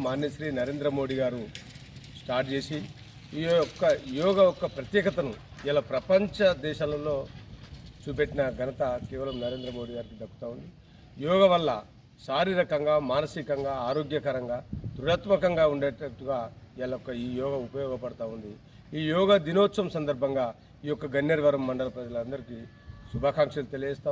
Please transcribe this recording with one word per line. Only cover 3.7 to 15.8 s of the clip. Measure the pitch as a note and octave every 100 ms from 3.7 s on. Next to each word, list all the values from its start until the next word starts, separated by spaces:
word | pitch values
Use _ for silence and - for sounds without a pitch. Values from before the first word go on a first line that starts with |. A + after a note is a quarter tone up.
| - F3+ D#3+ C#3 C3
యోగా | F#3 G3 F#3
యొక్క | - E3 -
ప్రత్యేకతను | A#2+ G3+ F#3 F3+ C#3 G#2 - - C#3
ఇలా | D3 -
ప్రపంచ | D3+ - F#3+ G#3 - G3 D3 D3+
దేశాలలో | D3 D3 D3 D3+ C#3 C3 - - - - - - -
చూపెట్టిన | D3 C#3 D3 C#3+ C3 A2+
ఘనత | B2+ B2+ C3+ B2 -
కేవలం | C3 C3+ B2+
నరేంద్ర | A#2+ C3 B2+ B2
మోడీ | A#2+ A#2+
గారికి | A2+ A2
దక్కుతా | A2 - A#2+
ఉంది. | B2+ E3 - - - - - D3
యోగా | F#3+ F#3+
వల్ల | F3 D3+ A2 - - - - -
శారీరకంగా, | C#3 F#3 F3+ E3+ D3+ D3 D3+ C3+
మానసికంగా, | C3+ D3+ E3+ C3+ C#3 C#3 C3+ A#2+
ఆరోగ్యకరంగా, | D3 C#3+ D3 C#3 B2+ A#2+ B2 - - - -
దృఢాత్మకంగా | C#3 F3+ G3+ F#3 F3+ E3 D#3
ఉండేటట్టుగా | C#3+